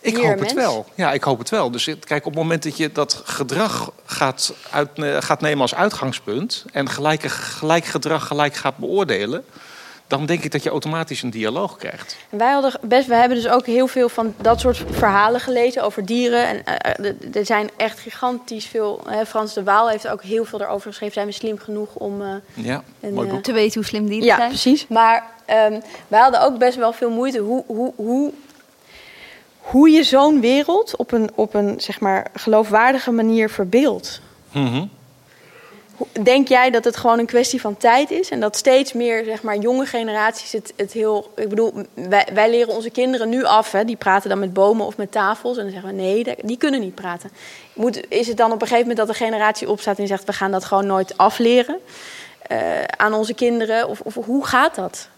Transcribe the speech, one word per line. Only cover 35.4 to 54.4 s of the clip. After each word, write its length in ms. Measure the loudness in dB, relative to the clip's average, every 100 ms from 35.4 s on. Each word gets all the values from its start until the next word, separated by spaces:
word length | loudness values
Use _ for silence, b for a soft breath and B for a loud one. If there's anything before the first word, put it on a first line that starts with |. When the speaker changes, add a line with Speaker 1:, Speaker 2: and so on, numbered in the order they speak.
| B B B B B -12
Speaker 2:
Hoe, 100 | -10 0
denk 260 | 4 4 6
jij 220 | 4 4
dat 140 | 4
het 120 | 0 0
gewoon 220 | 2 2
een 80 | 2
kwestie 340 | 2 2 -2
van 160 | -4 2
tijd 340 | 4 4 2
is? 200 | -2 -2
En 100 | -2
dat 160 | -2 0
steeds 360 | 4 4 4
meer, 320 | -2 -2 -2
zeg 180 | -4 -6
maar, 140 | -4 -2
jonge 300 | 0 0 0
generaties 640 | -4 -4 0 0 -2 -8
het, 200 | -8 -8 -8
het 160 | -6
heel, 400 | -2 0 0 -4 -8
ik 120 | -4
bedoel, 240 | 0 0 -2 -12
wij, 340 | -12 2 2 4
wij 180 | 4 4
leren 240 | 4 2
onze 160 | -2 -4
kinderen 380 | -2 0 0 0
nu 160 | 0
af, 280 | 4 4 4
hè, 120 | 0
die 120 | -2 -2
praten 320 | 2 2 2
dan 100 | -4
met 140 | -2
bomen 340 | 4 4 4 -2
of 100 | -6
met 160 | -6
tafels. 440 | -2 0 -2 -4 -6
En 60 |
dan 100 | -8
zeggen 180 | -10 -10
we: 120 | -6
"Nee, 220 | -2 0
dat, 100 | -2 -6
die 140 | -8 -2
kunnen 240 | 0 0
niet 140 | -4
praten." 360 | -8 -10 -10 -12 B B B B
Moet, 380 | -2 -2 -2 -4
is 160 | -2 -2
het 100 | 2
dan 160 | 2
op 80 | 2
een 40 | 0
gegeven 200 | 2 2
moment 180 | 0 -2
dat 100 | -2
de 80 |
generatie 460 | -2 2 0 0 -4
opstaat 280 | -4 -2 -4
en 80 | -2
zegt: 180 | -4
"We 80 | -4
gaan 180 | -4 -2
dat 140 | -2
gewoon 220 | 0 0 2
nooit 300 | 0 -2 2
afleren, 600 | 2 4 4 4 2 -6 B B B B B B
eh, 160 | -4 0 0 0 -4 0
aan 160 | 0
onze 200 | 2 -2
kinderen"? 540 | 0 0 0 0 0 -2
Of, 120 | -6
of 140 | -8
hoe 320 | -10 -2 -2